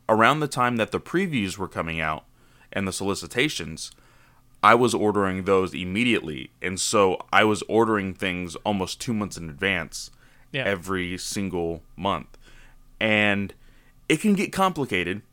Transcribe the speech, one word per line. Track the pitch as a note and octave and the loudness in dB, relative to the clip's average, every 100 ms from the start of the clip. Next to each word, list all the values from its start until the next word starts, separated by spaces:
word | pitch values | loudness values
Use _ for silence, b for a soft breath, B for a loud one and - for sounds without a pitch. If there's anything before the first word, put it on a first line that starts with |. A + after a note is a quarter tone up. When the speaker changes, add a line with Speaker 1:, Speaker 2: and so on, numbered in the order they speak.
| - | 2
Speaker 1:
around | A2 A#2 D3+ | 6 6 4
the | D3 | -2
time | C3 B2 A#2+ | 0 0 0
that | G#2 | -2
the | F2+ | -2
previews | - E3+ F#3+ C3 G2 F#2+ | -2 -2 0 -2 -4 -4
were | F2+ | -8
coming | F#2+ E2 D#2+ | -6 -6 -4
out | D#2 D#2 - b b b b | -4 -4 -10 b b b b
and | G2+ F#2+ | -4 -4
the | |
solicitations. | - G2 F#2 E2 A#2+ D3+ - D#2+ D#2+ - b b b b b b - | -2 -4 -4 -4 -2 -2 -2 -10 -12 -14 b b b b b b 2
I | G#2 A#2+ | 6 6
was | A#2+ | 6
ordering | G2+ G#2+ G2+ F#2+ F#2+ | 4 2 2 0 -2
those | F#2 F#2+ F#2 | 2 2 2
immediately, | C#2+ F2+ G2+ B2 G#2 D#2 C2+ C2+ _ | -4 -4 0 2 0 -2 -10 -12 _
and | F#2 F#2 | -8 -4
so | - A2 F#2+ - - | 0 4 4 2 2
I | G2 | 4
was | G#2+ G2+ - | 4 2 2
ordering | A2 A2+ G#2 F#2+ | 2 4 2 -2
things | F2 F#2+ F2+ F2 - | -4 -4 -4 -6 -6
almost | G#2 G2 F2+ - | -4 -2 -4 -6
two | - | -4
months | G#2+ G2 - | -4 -4 -8
in | E2 | -12
advance | C#2+ G2 F2+ D#2 - - b b b b | -4 -2 -2 -4 -12 -16 b b b b
Speaker 2:
Yeah. | C#3 | -2
Speaker 1:
every | G2+ F#2+ E2 F#2 F2+ F2+ | -2 -2 -2 -4 -4 -6
single | - G#2+ F#2+ F2 E2+ D#2+ - - | -6 -6 -4 -2 -4 -6 -12 -6
month. | G2 E2 - - b b b b - - | -4 -4 -6 -20 b b b b -20 -4
And | A2 G#2+ G#2 G2+ G2 - b b b b - | 2 4 4 2 -2 -10 b b b b -2
it | D#3 | 0
can | G#3+ | 2
get | G3+ F#3 | 2 0
complicated | F#3+ F#3+ D#3+ B2+ F#2 F2 G#2 - | 0 0 0 -2 -2 -2 -6 -10